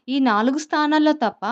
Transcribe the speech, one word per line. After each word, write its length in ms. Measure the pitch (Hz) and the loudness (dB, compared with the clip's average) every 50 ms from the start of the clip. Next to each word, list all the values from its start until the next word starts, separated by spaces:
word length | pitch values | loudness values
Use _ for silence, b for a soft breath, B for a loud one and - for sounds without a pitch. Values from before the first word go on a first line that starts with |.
| _ - | _ -6
ఈ 100 | 262 285 | -2 0
నాలుగు 400 | 269 247 214 202 220 254 269 302 | 2 2 2 2 2 0 0 -2
స్థానాల్లో 540 | 302 - - 302 302 294 302 311 302 302 302 | -6 -4 -2 -2 0 0 2 2 2 2 2
తప్ప 340 | 302 247 208 - - - 208 | 0 -2 -4 -4 -4 -6 -6